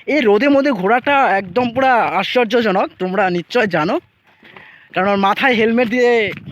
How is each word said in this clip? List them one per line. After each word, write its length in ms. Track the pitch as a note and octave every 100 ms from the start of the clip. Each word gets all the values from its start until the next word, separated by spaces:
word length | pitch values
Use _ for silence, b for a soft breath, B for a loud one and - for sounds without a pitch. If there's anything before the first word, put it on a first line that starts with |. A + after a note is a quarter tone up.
| -
এই 80 | C#4+
রোদে 260 | A3+ G#3 C#4+ C#4
মধ্যে 160 | C#4
ঘোরাটা 440 | A3+ F#3 A#3+ C4 C#4 B3 G3
একদম 260 | G3 F3 B3
পুরা 200 | A#3 C4 A#3+ D#3+ E3
আশ্চর্যজনক, 680 | F#3+ B3 A#3+ A#3+ A3 F#3+ D4 -
তোমরা 280 | F#3 F#3+ F#3
নিশ্চয় 380 | F3 E3 B3 A3
জানো। 320 | E3+ D#3 D4 - _ B B B B B B B -
কারণ 240 | F#3+ G3+ G3
মাথায় 280 | G#3 C4+ A3+
হেলমেট 280 | A3+ A3+ B3 B3
দিয়ে 360 | A#3+ A#3+ G3+ - -